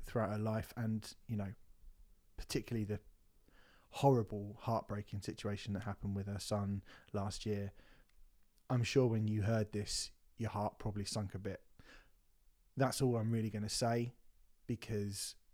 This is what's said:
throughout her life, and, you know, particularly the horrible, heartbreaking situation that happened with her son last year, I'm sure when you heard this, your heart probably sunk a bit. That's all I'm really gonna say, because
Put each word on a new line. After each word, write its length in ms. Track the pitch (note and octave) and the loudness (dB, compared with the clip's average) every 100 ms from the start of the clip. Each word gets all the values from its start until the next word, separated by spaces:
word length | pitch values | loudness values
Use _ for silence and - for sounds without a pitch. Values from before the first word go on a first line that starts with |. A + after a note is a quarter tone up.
| - | -2
throughout 240 | A#2+ G#2 | 0 2
her 80 | G#2+ | 2
life, 360 | A2 A2 - - | 0 0 -2 -2
and, 360 | A2+ A2 - - - | 0 0 -4 -12 -4
you 80 | G#2+ | -2
know, 140 | G2 - - - - - - - - - | -2 -6 -16 -20 -20 -20 -20 -20 -16 -10
particularly 480 | - C3+ - A#2 G#2 | -4 -4 -2 -2 0
the 140 | G2+ - - - - - - - - - | -2 -6 -20 -20 -20 -20 -20 -20 -20 -14
horrible, 640 | - C#3 B2+ G#2+ G#2 G2+ G#2 | 4 6 6 4 -2 -6 -6
heartbreaking 600 | - A2+ - G#2 G#2 G2+ | 0 0 0 -4 -4 -6
situation 520 | - - G#2 G2+ - | -6 -4 -2 -2 -2
that 80 | G2 | -4
happened 320 | G2+ G2 G2+ G2 | -4 -4 -4 -2
with 120 | G2+ | -2
her 120 | G2+ | -4
son 440 | - G#2 G2+ G2 - - - | -2 0 0 -2 -4 -16 -6
last 320 | G2+ G2 - A2 | -4 -2 -2 -2
year, 260 | G2+ G2 - - - - - - - - _ - | -2 -2 -8 -18 -20 -20 -20 -20 -20 -20 _ -2
I'm 140 | B2+ | 0
sure 240 | A2+ C#3 B2 | 4 6 6
when 200 | A2+ G#2+ | 6 4
you 140 | A2 | 2
heard 300 | G2 A2 G#2 | 4 2 2
this, 400 | G#2 G#2 - - - - - | -2 -2 -4 -4 -10 -16 -6
your 140 | A2+ | -4
heart 260 | G#2 G#2 - | 0 -2 -2
probably 280 | A#2+ G2+ G2 | -4 -2 -2
sunk 280 | A2+ G2 | -2 -2
a 60 | F#2+ | -4
bit. 220 | G#2 F2 - - - - - - _ _ - - _ - | -6 -8 -10 -20 -20 -20 -20 -20 _ _ -20 -20 _ 2
That's 260 | C3 - | 2 4
all 140 | C3 A#2 | 2 4
I'm 140 | A2 | 4
really 180 | A#2 A2 | 2 2
gonna 200 | G#2 G#2+ | 0 -2
say, 440 | - A#2 A#2+ A#2+ - - - - - - | 0 2 2 0 -6 -18 -20 -20 -10 -4
because 680 | A#2 - G#2+ G2+ G2+ - - - | -4 -2 -2 -2 -4 -6 -8 -18